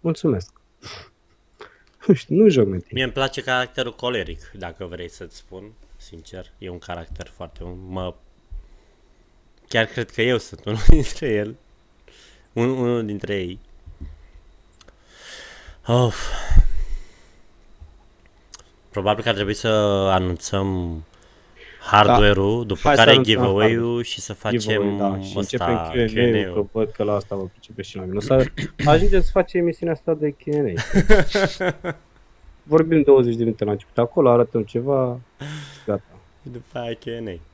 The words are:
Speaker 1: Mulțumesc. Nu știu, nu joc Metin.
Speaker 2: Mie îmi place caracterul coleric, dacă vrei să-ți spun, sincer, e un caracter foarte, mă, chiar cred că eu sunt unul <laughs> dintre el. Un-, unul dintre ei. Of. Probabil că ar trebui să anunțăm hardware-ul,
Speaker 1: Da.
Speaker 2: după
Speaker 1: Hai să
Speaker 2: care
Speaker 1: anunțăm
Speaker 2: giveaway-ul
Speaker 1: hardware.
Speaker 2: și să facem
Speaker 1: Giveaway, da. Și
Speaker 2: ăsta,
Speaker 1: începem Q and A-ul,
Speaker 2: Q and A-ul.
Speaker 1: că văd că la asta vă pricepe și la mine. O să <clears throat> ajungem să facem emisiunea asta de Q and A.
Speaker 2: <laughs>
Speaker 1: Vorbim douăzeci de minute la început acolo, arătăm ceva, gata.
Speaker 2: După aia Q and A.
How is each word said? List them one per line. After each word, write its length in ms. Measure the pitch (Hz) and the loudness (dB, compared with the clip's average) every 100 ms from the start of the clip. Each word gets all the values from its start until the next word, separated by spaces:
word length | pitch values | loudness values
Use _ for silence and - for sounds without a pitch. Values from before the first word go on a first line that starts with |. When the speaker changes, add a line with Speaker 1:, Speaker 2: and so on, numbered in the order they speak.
Speaker 1:
Mulțumesc. 520 | 170 156 165 104 90 _ _ _ - - - _ _ _ _ _ - _ _ _ - | -4 -2 -2 -2 -6 _ _ _ -20 -18 -20 _ _ _ _ _ -20 _ _ _ 0
Nu 80 | |
știu, 200 | 151 - | 0 2
nu 140 | 156 214 | 4 6
joc 200 | 143 101 | 6 2
Metin. 200 | 92 - | -2 -6
Speaker 2:
Mie 100 | 123 | -6
îmi 80 | 131 | -4
place 300 | 135 135 - | -2 -4 -6
caracterul 520 | 131 127 123 - 120 | -4 -4 -4 -6 -8
coleric, 560 | - 123 120 87 78 - 101 | -6 -6 -6 -6 -12 -18 -12
dacă 280 | 87 82 92 | -12 -10 -12
vrei 200 | 87 87 | -12 -14
să-ți 260 | - 85 - | -16 -18 -20
spun, 360 | _ 92 101 110 - - | _ -20 -20 -20 -20 -20
sincer, 500 | - 82 78 92 90 _ | -20 -20 -18 -18 -18 _
e 100 | 92 | -14
un 100 | 87 | -14
caracter 480 | - 87 82 - 85 | -12 -14 -12 -16 -16
foarte, 260 | - 87 - 87 90 92 | -16 -18 -14 -14 -14 -12
mă, 260 | 92 92 - _ _ _ - - - _ _ _ _ _ _ _ _ _ | -8 -8 -10 _ _ _ -18 -18 -20 _ _ _ _ _ _ _ _ _
chiar 160 | 117 | -4
cred 260 | 113 - 117 | -2 -6 -10
că 120 | - | -4
eu 160 | 117 120 | -2 -2
sunt 260 | - - | -4 -14
unul 140 | - 110 107 | -8 4 10
<laughs> 40 | 160 | 10
dintre 280 | 127 - 147 | 8 -4 -2
el. 280 | 104 104 123 _ _ _ _ _ _ - _ _ | -2 -4 -10 _ _ _ _ _ _ -20 _ _
Un-, 160 | - 120 131 | -4 -4 -2
unul 280 | 120 120 107 | -2 -2 -4
dintre 280 | 101 98 | -8 -6
ei. 240 | 101 90 92 _ - - - - - - - - _ _ _ - _ _ - - - - - - - - | -6 -6 -12 _ -20 -20 -20 -20 -20 -20 -20 -20 _ _ _ -20 _ _ -20 -20 -20 -20 -20 -20 -16 0
Of. 420 | 120 123 - - - - - - - - - - - - - - _ _ - - - _ _ _ _ _ - - _ _ | 2 2 -2 -6 -6 6 6 8 4 0 -6 -10 -20 -20 -20 -20 _ _ -20 -20 -20 _ _ _ _ _ -20 -20 _ _
Probabil 320 | - 98 107 | -4 -2 0
că 60 | 117 | 0
ar 60 | |
trebui 200 | 104 101 | -2 -2
să 140 | 104 113 107 104 98 95 | -2 0 2 2 2 2
anunțăm 880 | 92 92 85 - 98 98 95 87 80 80 _ _ _ _ - - - | 2 0 -4 -6 -4 -2 -4 -6 -10 -14 _ _ _ _ -20 -20 -18
hardware-ul, 760 | - 104 104 120 104 98 98 113 | 2 4 6 6 6 4 0 -2
Speaker 1:
Da. 60 | 113 | -4
Speaker 2:
după 140 | 95 | -2
Speaker 1:
Hai 100 | - | 2
să 40 | 139 | 4
Speaker 2:
care 120 | 113 | 6
Speaker 1:
anunțăm 220 | 135 123 | 6 4
Speaker 2:
giveaway-ul 460 | 110 120 98 107 117 | 2 2 4 2 2
Speaker 1:
hardware. 200 | 117 120 | -2 -2
Speaker 2:
și 180 | 120 - | -6 -10
să 120 | - | -12
facem 260 | 104 107 117 | -8 -4 -2
Speaker 1:
Giveaway, 380 | 107 107 101 101 | -2 -2 -2 -2
da. 220 | 101 98 | -4 -4
Și 180 | 95 98 | -8 -8
Speaker 2:
ăsta, 0 | |
Speaker 1:
începem 280 | 98 127 87 | -6 -4 -2
Q 20 | |
and 300 | 85 82 101 | -2 -4 -2
A-ul, 100 | 113 | -2
Speaker 2:
Q 100 | 110 | 2
and 160 | 120 110 95 | 2 2 -2
A-ul. 80 | |
Speaker 1:
că 240 | 87 98 113 | -4 -4 -4
văd 120 | 107 | -4
că 120 | - | -2
la 100 | 104 | -2
asta 220 | 104 - 101 | -2 -4 -8
vă 80 | |
pricepe 380 | 92 - - 110 | -8 -14 -20 -16
și 140 | 95 101 | -14 -12
la 60 | |
mine. 140 | 92 98 | -8 -6
O 40 | |
să 240 | 104 131 127 - - | 0 0 0 -4 -10
<clears throat> 180 | - | -4
ajungem 380 | 147 160 - 190 | 2 4 6 6
să 60 | 175 | 4
facem 280 | - 175 180 | 0 -2 -2
emisiunea 340 | 170 160 170 | -2 -4 -6
asta 200 | 160 - | -6 -4
de 160 | 156 151 | -2 -4
Q 40 | 143 - | -6 -6
and 240 | 147 131 85 | -4 -2 -4
A. 40 | - 190 - 202 175 208 196 - 185 - | 0 0 8 8 8 2 0 -2 -4 -4
Speaker 2:
<laughs> 140 | 180 - _ _ _ _ - - | -10 -12 _ _ _ _ -20 -20
Speaker 1:
Vorbim 400 | - 156 160 160 | -4 -4 0 0
douăzeci 320 | 139 135 120 117 | 4 4 4 0
de 80 | |
minute 200 | 117 110 | -2 -2
la 60 | 104 | -4
început 280 | 104 - - | -6 -6 -4
acolo, 320 | 120 - 131 | -2 2 2
arătăm 320 | 120 120 120 | 4 2 -2
ceva, 580 | 104 117 127 139 127 123 123 _ 143 151 143 - - | -4 -6 -2 -2 -2 -6 -16 _ -14 -14 -16 -16 -8
gata. 160 | 101 _ - _ _ | -8 _ -20 _ _
Speaker 2:
După 360 | 139 120 - - | -18 -18 -14 -12
aia 140 | 120 | -10
Q 220 | 117 - 117 | -12 -12 -12
and 100 | 113 | -12
A. 100 | 87 - | -14 -16